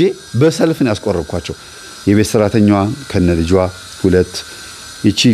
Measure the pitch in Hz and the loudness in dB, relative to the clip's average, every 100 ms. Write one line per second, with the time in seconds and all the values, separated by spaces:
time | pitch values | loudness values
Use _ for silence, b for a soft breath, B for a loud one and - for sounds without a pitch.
0 | 185 - - 117 160 160 165 156 127 101 | -2 -2 -6 0 2 2 0 0 0 0
1 | 107 87 78 87 - - B B B B | -2 -4 -4 -6 -8 -12 B B B B
2 | 98 104 107 113 104 113 104 101 101 135 | 2 2 2 2 2 4 4 2 0 -6
3 | - 98 87 82 82 95 90 - - - | -4 0 0 0 2 2 0 -4 -18 -2
4 | 95 90 90 - B B B B B - | 2 2 0 -6 B B B B B -4
5 | 104 95 123 | -2 2 2